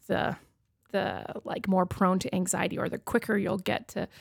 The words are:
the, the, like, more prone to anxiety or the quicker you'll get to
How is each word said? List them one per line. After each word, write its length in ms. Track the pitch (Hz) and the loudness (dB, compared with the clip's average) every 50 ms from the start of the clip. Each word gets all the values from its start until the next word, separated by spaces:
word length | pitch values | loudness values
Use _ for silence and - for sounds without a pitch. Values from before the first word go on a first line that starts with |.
| - | -4
the, 300 | - - - - - - - - _ _ _ _ _ _ _ _ _ | -2 0 0 0 0 -2 -4 -10 _ _ _ _ _ _ _ _ _
the, 340 | - 196 - - 92 - - - - - - | -2 0 0 0 -2 -4 -8 -8 -10 -8 -6
like, 240 | - - 190 - 196 | -6 -6 -4 0 2
more 200 | 190 185 180 180 | 4 4 4 2
prone 320 | - - 196 185 185 185 | 2 4 4 4 4 4
to 160 | - - - | 2 0 0
anxiety 420 | 190 185 185 - 185 - - - - | 0 0 0 0 0 0 0 0 -2
or 100 | - - | -2 -2
the 120 | - - | -4 -6
quicker 360 | - - - 233 - - 214 | -4 -2 0 0 0 0 0
you'll 220 | 202 196 - 202 190 | 0 2 0 -2 -2
get 300 | - - - - 226 - | -2 -2 -2 -2 -4 -6
to 180 | - 175 165 - - - | -8 -8 -8 -8 -10 -16